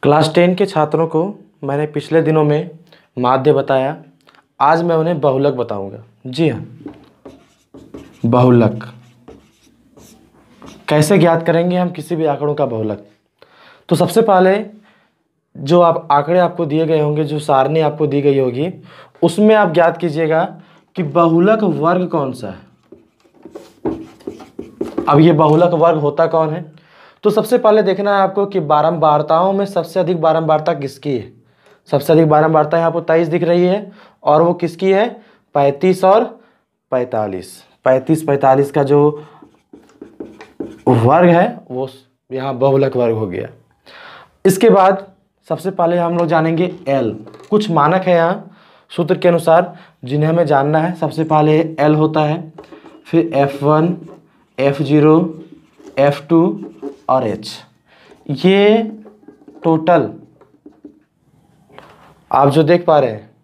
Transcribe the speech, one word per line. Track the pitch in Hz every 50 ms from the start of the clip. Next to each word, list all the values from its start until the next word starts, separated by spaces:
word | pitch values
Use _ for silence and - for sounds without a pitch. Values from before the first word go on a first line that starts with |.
| - 139
क्लास | 147 151 160 156 156
टेन | 180 175 175 185
के | 180 208
छात्रों | 196 - 160 151 151 151 156 165
को | 160 165 160 165 196 208 - - _ _ _ -
मैंने | 139 139 143 151
पिछले | 147 151 151 143 - 156 165 160
दिनों | 151 156 156 151
में | 147 147 151 175 180 - - _ _ _ _ _ _ _
माध्य | - 123 123 131 131 131 147 147
बताया, | 135 139 - 139 135 131 135 156 - - _ _ _ _ _ _ _ _ _ _ _
आज | 135 143 160 165 170
मैं | 175 165
उन्हें | 160 160 165 180 151
बहुलक | 139 147 131 135 139 143 135
बताऊंगा। | 123 120 - 110 101 98 98 101 113 - _ _ _ _
जी | 131 127 139 165 156
हाँ, | 123 107 - - - - - - - - - _ _ _ _ - - _ _ _ _ _ _ _ _ - - - _ - - - _ _ -
बहुलक | 117 117 123 123 127 123 120 117 104 107 - - - - - - - _ _ _ - - - _ _ _ _ _ _ _ _ _ _ _ - - - - _ _ _ _ _ _ _ _ _ - - - - _ -
कैसे | 151 151 151 151 202 190
ज्ञात | 156 175 165 165 165
करेंगे | 170 160 165 170 180 180
हम | 180 180 175
किसी | 175 160 147 - 175
भी | 156 160
आंकड़ों | 156 139 135 143 147 147
का | 147 147
बहुलक? | 127 120 110 110 107 101 101 - _ _ _ _ _ _ _ _ _ _ _ _ - - _ _ _
तो | 180
सबसे | - 180 175 175 220 226
पहले | 226 196 185 185 185 190 208 220 208 - - _ _ _ _ _ _ _ _ _ _ _ _ _ _ _
जो | - 143 135 165 175
आप | 175 170 165 165 170 160
आंकड़े | 147 143 147 147 175 180
आपको | 180 165 175 175 170
दिए | 147 143 156 160
गए | 151 165 156
होंगे, | 151 147 151 151 156
जो | 143 147 151
सारणी | 151 - 147 131 135 139 151 160
आपको | 156 147 147 151 156
दी | 143 135 143 139
गई | 147 139 135
होगी, | 131 127 120 123 147 180 185 - - - - - - _ _ _ -
उसमें | 175 175 - 208 214 220
आप | 214 208 180 156
ज्ञात | 165 170 165 170
कीजिएगा | 170 - 175 143 156 165 151 160 160 175 196 - - - _ _ _ _ _ _
कि | - 175
बहुलक | 147 135 170 170 165 160 170 175 202 220 220 214
वर्ग | 190 156 143 147 165 180 185 185 175
कौन | - 165 143 131 123
सा | 127 127 101
है। | 90 90 - _ _ _ _ _ - - _ _ _ _ _ _ _ _ _ - _ - - - _ _ _ - - - - - - _ - - - - - - _ _ - - - - - - - - -
अब | - 147 147
ये | 156 170 165
बहुलक | 147 156 151 151 160 175 175 175
वर्ग | 160 156 170 170 156
होता | 151 143 147 - 165 160
कौन | 165 165 160 156
है? | 151 175 175 - - - _ _ _ _ - - _ _ -
तो | 214
सबसे | 208 220 214 214 254 240
पहले | 240 220 208 214 208
देखना | 190 190 190 208 202 202
है | 196 196
आपको | 190 190 208 202
कि | 202 196 190 160
बारंबारताओं | 147 151 151 147 160 170 170 156 156 147 147 151 151 160 160 180 190 196
में | 196 202
सबसे | 190 196 175 165 165 - 190
अधिक | 180 160 185 170
बारंबारता | 156 165 156 160 165 156 156 151 156 170 170
किसकी | 147 139 135 - - - 147 139
है। | 120 98 - - _ _ _ _ _ _ _ _ _ _ _
सबसे | - 139 143 - 160
अधिक | 156 165 156
बारंबारता | 151 151 156 160 160 156 151 151 160 165
यहाँ | 165 165
पर | 165 170
तेईस | 165 165 160 165 170 160
दिख | 156 175 180
रही | 170 175 175 180
है | 180 185 208 214 - - - - _ _ _ -
और | - 147 151 165
वो | 170 175
किसकी | 170 175 165 165 - 190 190 190
है? | 190 214 240 233 - - _ _ _ _ _ _
पैंतीस | 151 139 139 143 143 - 185 185 180 -
और | 185 190 220 247 254 - - _ _ _ _ _ _ _ _ _ _ -
पैंतालीस। | 127 123 120 - 113 107 104 95 92 85 - - - - _ _ _ _
पैंतीस, | 131 131 131 131 - 160 156 160
पैंतालीस | - 139 139 139 135 131 135 139 139
का | - 156 143
जो | 135 143 147 147 147 151 147 - - - - - _ _ _ _ _ - - _ _ _ _ - - - _ - - - - - - _ _ - - - - _
वर्ग | - 127 117 110 117 139 175 180 180
है | 170 170 175 120 - - - _
वो | 127 123 135 131 - - _ _ _ _ _ _
यहाँ | 123 131 131 139 131
बहुलक | 120 131 139 135 139 135 135 -
वर्ग | 127 120 117 113
हो | 110 110
गया। | 98 90 - - - - _ _ _ _ _ _ _ - - - - - - - _ _ _ _
इसके | 190 190 190 - 226
बाद | 180 202 185 185 196 190 - - _ _ _ _ _ _ _ _
सबसे | 160 147 160 190
पहले | 190 - 175 165 175 175
हम | 170 170 175 170
लोग | 170
जानेंगे | 165 160 165 160 160 165 160 180 - - - - -
एल। | 139 135 123 110 104 110 - - - - - -
कुछ | 208 208 208 185
मानक | 170 151 143 147 175 185 180
है | 180 180
यहाँ | 170 165 165 185 214 - - - _ _ _ _ _ _ _ -
सूत्र | - 175 147 185 -
के | - 180
अनुसार | 170 170 170 170 160 165 180 180 - - - - _ _ -
जिन्हें | 123 135 147 151 156
हमें | 160 170 170
जानना | 143 147 135 139 147 151 160
है। | 156 175 175
सबसे | - - 151 - 156 160
पहले | 156 160 156 151 151 151 156 165 156 160 -
एल | 143 151 151
होता | 151 156 156 156 156 151
है, | 151 151 165 - - - - - - - - _ - - - _
फिर | - - 165 160 165 -
एफ़ | 135 139 139 - - 143
वन, | 143 151 156 160 175 170 - - - - - _ _ _ _ _ _ _ -
एफ़ | 131 139 135 - 156
ज़ीरो, | 131 147 151 147 151 156 165 180 - - - - - - - _ _ _ _ - - - -
एफ़ | 135 143 143 - - -
टू | 165 165 165 190 214 - - - - - - - - - _ -
और | 127 131 123
एच। | 110 101 - - - - - - _ _ _ _ _ _ _ _ _ - _ _
ये | - 147 131 - 180 190 196 202 208 214 226 220 - - - - - - _ _ - - _ _ - - - -
टोटल | 170 165 160 156 170 175 165 131 104 107 - - _ _ _ _ _ _ _ _ - _ _ _ - _ _ _ _ _ _ _ _ _ _ _ _ _ _ _ _ _ - - - - _ _ _ _ _ _ _
आप | - 131 139 143
जो | 127 151 160
देख | 147 175 175 175
पा | 170 160 147
रहे | 135 120
हैं | 110 107 101 - _ _